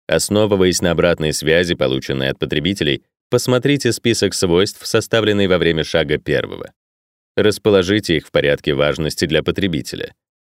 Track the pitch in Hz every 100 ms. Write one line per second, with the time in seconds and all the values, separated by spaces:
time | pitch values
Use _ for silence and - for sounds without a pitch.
0 | - 80 - 104 107 98 92 85 90 82
1 | 85 80 78 - 76 82 87 - 65 65
2 | - 67 67 67 - 76 80 98 73 65
3 | _ _ - 123 - 127 139 143 120 113
4 | 117 107 98 - 92 85 104 - - 113
5 | - 113 107 104 95 90 82 80 73 82
6 | 76 76 - 65 50 50 - _ _ _
7 | _ _ _ - 104 - - 98 90 107
8 | - 78 - 76 71 71 - 69 73 71
9 | 76 - 85 78 73 82 95 76 - -
10 | - - _ _ _